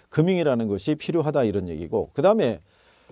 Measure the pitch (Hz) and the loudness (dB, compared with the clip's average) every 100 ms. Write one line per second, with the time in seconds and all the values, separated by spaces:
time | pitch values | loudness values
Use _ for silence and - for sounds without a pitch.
0 | _ - 170 185 151 120 113 98 - 151 | _ 0 2 2 2 0 0 -2 -2 -4
1 | - 170 151 147 117 98 90 78 82 110 | -2 -2 0 0 0 0 -4 -8 -4 -4
2 | 82 - 170 220 139 101 - _ _ _ | -4 0 2 4 0 -2 -10 _ _ _
3 | - | -20